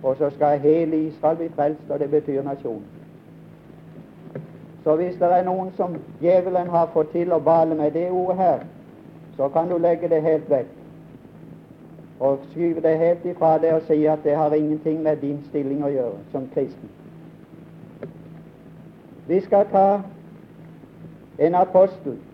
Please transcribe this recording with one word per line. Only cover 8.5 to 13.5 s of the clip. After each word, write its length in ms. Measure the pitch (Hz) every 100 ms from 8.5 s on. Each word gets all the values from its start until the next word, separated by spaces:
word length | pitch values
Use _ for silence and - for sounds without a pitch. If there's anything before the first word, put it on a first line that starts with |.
| 131 - - - - - - - -
så 120 | 139
kan 200 | 139 170
du 100 | 175
legge 300 | 175 165 170
det 140 | 160
helt 280 | 156 156 156
vekk 280 | 139 117 - - - - - - - - - - - - - - -
og 160 | 131 139 -
skyve 280 | 156 170 160
det 180 | 160 160
helt 260 | 165 175
ifra 320 | 175 175 165